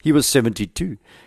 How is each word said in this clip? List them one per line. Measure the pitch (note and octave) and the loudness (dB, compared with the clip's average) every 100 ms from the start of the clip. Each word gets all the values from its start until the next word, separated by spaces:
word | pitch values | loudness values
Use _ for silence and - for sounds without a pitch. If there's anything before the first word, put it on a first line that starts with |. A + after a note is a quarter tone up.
He | D#3 | 0
was | D3 C3 | 2 2
seventy-two, | C#3 A#2 G#2 G2+ - F3 A2+ _ - | 0 0 -2 -8 -6 -8 -10 _ -20